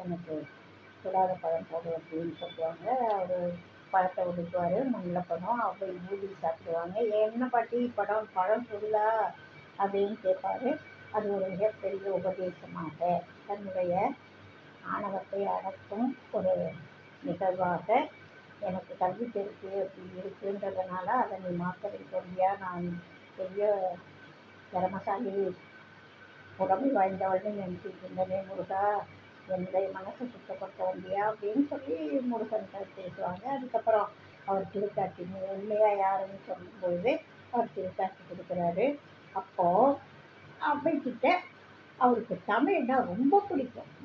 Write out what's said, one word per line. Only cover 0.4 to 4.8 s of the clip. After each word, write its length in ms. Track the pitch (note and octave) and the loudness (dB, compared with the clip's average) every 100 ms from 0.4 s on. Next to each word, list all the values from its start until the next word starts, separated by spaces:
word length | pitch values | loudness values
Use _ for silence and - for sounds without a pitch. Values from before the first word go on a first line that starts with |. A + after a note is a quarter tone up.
| C#3+ - - - - - | -8 -14 -20 -20 -20 -12
சுடாத 320 | F#3+ F#3+ F#3 F3+ | -2 2 2 2
பழம் 260 | E3 E3 E3 | -2 -2 -2
போடு 180 | E3 E3+ | -6 -4
அப்படின்னு 460 | D#3+ D#3 D#3+ E3+ - | -6 -4 -6 -4 -6
சொல்லுவாங்க. 680 | F3 E3+ D#3+ E3 F#3+ B3+ A#3 | -10 -4 -4 -4 -2 0 2
அவரு 400 | G3+ F3+ F3+ F3 F3 - - - | 0 0 0 -2 -4 -10 -20 0
பழத்தை 340 | F#3+ F#3 - F3+ | 2 2 2 -2
ஒதுக்குவாரு, 640 | F3 E3+ F3+ F3 G3 | -2 -2 0 2 2